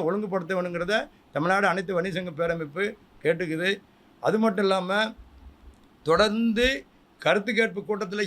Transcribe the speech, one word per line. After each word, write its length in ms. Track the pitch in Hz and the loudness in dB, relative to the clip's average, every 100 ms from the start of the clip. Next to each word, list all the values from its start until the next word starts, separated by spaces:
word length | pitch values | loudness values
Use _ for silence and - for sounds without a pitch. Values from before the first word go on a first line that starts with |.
ஒழுங்குபடுத்த 500 | 160 196 214 185 165 185 | 0 -2 -2 -4 -2 -4
வேணுங்கிறத 420 | 180 175 175 220 294 - _ | -2 -4 -2 -2 -2 -12 _
தமிழ்நாடு 340 | - 165 190 202 | -2 2 2 2
அனைத்து 260 | 175 190 | 0 -2
வணிக 200 | 180 185 175 | -2 -2 -4
சங்க 160 | 180 | -6
பேரமைப்பு 520 | 151 170 170 151 156 208 - _ - | -4 -2 -2 -6 -4 -6 -6 _ -4
கேட்டுக்குது. 500 | 151 170 175 160 185 208 - _ _ _ | -2 0 -2 -2 -2 -2 -8 _ _ _
அது 140 | 131 214 | 0 2
மட்டும் 260 | 220 196 196 | 2 2 2
இல்லாம 260 | 190 180 202 220 - - - - - - - - _ - | 2 0 0 -2 -6 -20 -20 -20 -20 -20 -20 -20 _ 2
தொடர்ந்து 640 | 165 214 214 233 220 247 277 - _ _ _ | 4 4 2 0 2 2 0 -8 _ _ _
கருத்து 300 | - 190 196 | 0 2 2
கேட்பு 280 | 220 226 180 | 0 0 -2
கூட்டத்துல 420 | 202 208 202 208 | -6 -4 -4 -4